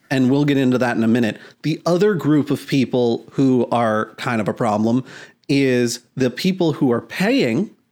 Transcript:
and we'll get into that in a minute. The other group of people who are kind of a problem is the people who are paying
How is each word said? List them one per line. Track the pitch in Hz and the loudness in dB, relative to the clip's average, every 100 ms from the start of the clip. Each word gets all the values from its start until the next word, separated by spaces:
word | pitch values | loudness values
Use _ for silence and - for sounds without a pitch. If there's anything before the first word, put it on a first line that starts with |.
| - | -4
and | 135 123 | 0 2
we'll | 143 | 2
get | 143 139 | 2 2
into | 127 123 | 2 2
that | 123 110 | 0 0
in | |
a | 113 | 2
minute. | 123 110 - - _ | 2 0 -4 -16 _
The | 147 160 165 | -6 -4 0
other | 175 208 | 2 2
group | 180 139 151 - | 0 2 0 0
of | 131 - | -4 -2
people | 139 117 127 120 113 - | -2 0 0 0 -2 -6
who | - 135 127 117 | -2 2 2 0
are | 120 113 107 - - | 0 0 0 -4 -6
kind | 131 113 | -4 -2
of | 107 | -2
a | |
problem | - 117 104 113 127 - - - _ - | -2 -2 0 0 0 -4 -20 -20 _ -2
is | 139 135 123 120 120 _ - | 0 2 0 -2 -4 _ -2
the | 127 | -2
people | 123 185 185 160 | 0 -2 0 0
who | - 135 | 2 0
are | 117 | 0
paying | - - 202 269 131 123 226 _ _ | -4 -4 -2 0 0 -2 -4 _ _